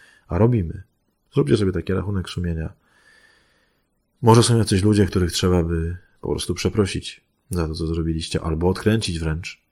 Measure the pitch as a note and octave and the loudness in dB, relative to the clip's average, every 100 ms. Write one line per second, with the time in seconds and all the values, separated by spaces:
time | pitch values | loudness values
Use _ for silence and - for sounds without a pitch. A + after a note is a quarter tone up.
0 | - _ - E2+ A#2 A#2+ D#2+ F#2 - _ | -20 _ -4 2 2 2 -2 -8 -16 _
1 | _ _ _ C#3 C#3+ A#2 G2 F2 E2 F#2+ | _ _ _ -2 2 2 2 -2 -2 -4
2 | F#2 G2 F2 - F2 D#2+ D#2+ - _ _ | -2 -6 -6 -6 -4 -4 -6 -12 _ _
3 | _ _ _ _ _ _ _ _ _ _ | _ _ _ _ _ _ _ _ _ _
4 | _ - A#2 A#2 A2+ A#2 G2+ G2 G#2 G#2 | _ 0 6 6 6 4 2 2 4 4
5 | F#2+ F#2+ F2 - F#2 F2+ E2+ E2 E2 F2 | 2 2 0 0 2 2 0 -2 -4 -8
6 | _ _ - D2+ - E2+ F#2+ G#2+ G2 - | _ _ -6 -6 -4 -4 -2 0 -2 -2
7 | - - _ _ - F2 D#2 D#2+ D#2+ E2 | -10 -18 _ _ -8 -4 -4 -4 -4 -2
8 | D#2+ D#2+ - D#2+ E2 D#2 F2+ F#2 G#2 A2 | -2 -4 -4 -6 -4 0 0 0 0 0
9 | G#2 E2 D#2+ D#2 F#2+ - _ | -2 -4 -4 -4 -8 -16 _